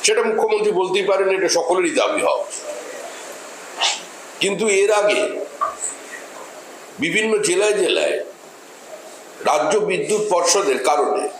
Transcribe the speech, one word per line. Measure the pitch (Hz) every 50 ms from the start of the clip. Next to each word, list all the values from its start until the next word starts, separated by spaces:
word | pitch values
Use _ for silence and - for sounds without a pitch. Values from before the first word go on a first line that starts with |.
| -
সেটা | - 220 240 233
মুখ্যমন্ত্রী | 226 220 220 220 - 220 202 214 208
বলতেই | 180 180 185 185 185 202 190
পারেন, | 202 190 190 196 190
এটা | 190 190 190 165
সকলেরই | - 170 170 - 180 185 180 165
দাবি | - 123 107 95 - -
হওয়া | 85 82 73
উচিত। | - - - - - - - - - - - - - - - - - - - - - - - - - - - - - - - - - - - - - - - - -
কিন্তু | - 196 202 175 214
এর | 220 196 196 202 202
আগে | 214 208 208 208 196 - - - - - - - - - - - - - - - - - - - - - - - - - - - - - - - - - - - - -
বিভিন্ন | 127 170 170 214 220 220 220
জেলায় | 202 - 156 180 185 208 214 202
জেলায় | 196 185 147 - 165 - 147 - - - - - - - - - - - - - - - - - - - - - - - - - - -
রাজ্য | - 143 151 151 156 208
বিদ্যুৎ | 214 - - 185 175 - - 208 208 - -
পর্ষদের | 185 170 170 170 - 202 180 139 131 120 -
কারণে | 156 147 143 135 - 139 135 - 139 - -